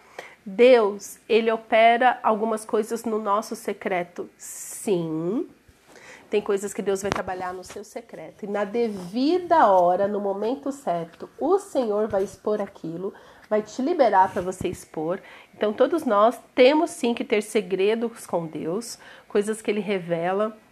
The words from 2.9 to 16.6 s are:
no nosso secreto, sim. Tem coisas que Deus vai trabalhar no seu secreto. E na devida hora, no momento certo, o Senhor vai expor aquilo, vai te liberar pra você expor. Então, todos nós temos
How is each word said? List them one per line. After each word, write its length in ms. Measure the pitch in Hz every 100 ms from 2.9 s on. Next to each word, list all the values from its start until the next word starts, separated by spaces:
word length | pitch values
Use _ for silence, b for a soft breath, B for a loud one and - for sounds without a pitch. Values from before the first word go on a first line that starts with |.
| 233 233
no 120 | 214
nosso 380 | 214 202 214 220
secreto, 720 | - 196 202 180 175 - - _
sim. 1080 | - - - - 240 180 165 156 175 247 370 _ _ _ B B B B -
Tem 120 | 208
coisas 320 | 208 196 202
que 80 | -
Deus 200 | 196 196
vai 100 | 202
trabalhar 420 | 202 190 185 180
no 100 | 185
seu 200 | - 208
secreto. 600 | 214 240 - 170 160 -
E 40 | 202
na 180 | 202 202
devida 1000 | 233 233 202 180 226 277 359 349 320 226
hora, 380 | 185 175 185 202
no 140 | 202
momento 520 | 202 196 214 277 277
certo, 580 | 269 196 170 170 - - -
o 200 | 269 381
Senhor 480 | - 285 226 202 214
vai 160 | 196
expor 360 | 196 - 214 208
aquilo, 540 | 202 - 160 170 196 B B B -
vai 120 | 214
te 200 | 214 -
liberar 520 | 269 359 233 190 196
pra 80 | 202
você 260 | 180 180 180
expor. 540 | - - 165 156 190 B B B -
Então, 160 | 208
todos 320 | 208 285 330
nós 340 | 254 202 226 254 -
temos 360 | -